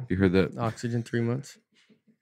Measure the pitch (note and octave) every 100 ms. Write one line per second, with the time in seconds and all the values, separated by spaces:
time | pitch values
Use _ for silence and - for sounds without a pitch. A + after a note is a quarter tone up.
0 | B2+ F#2+ F#2+ F#2+ E2 - A2+ - A#2 A#2+
1 | A2+ A#2+ A#2 B2+ - - _ _ _ _
2 | _ _